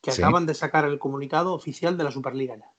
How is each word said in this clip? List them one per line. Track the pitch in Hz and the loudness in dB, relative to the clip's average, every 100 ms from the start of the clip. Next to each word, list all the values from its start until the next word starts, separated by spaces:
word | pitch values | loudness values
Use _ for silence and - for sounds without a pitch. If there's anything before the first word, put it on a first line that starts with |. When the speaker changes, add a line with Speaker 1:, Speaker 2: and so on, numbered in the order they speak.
Speaker 1:
que | - | -2
Speaker 2:
Sí. | 131 | 2
Speaker 1:
acaban | 87 175 165 | 4 4 2
de | 151 | -2
sacar | 151 160 151 | 0 2 2
el | 143 | 0
comunicado | 139 139 139 156 180 | -4 -4 -2 0 0
oficial | 175 - 131 165 180 | -4 -8 -2 -2 0
de | |
la | 147 | -2
Superliga | 135 131 131 131 110 | -4 -6 -4 -6 -8
ya. | - | -18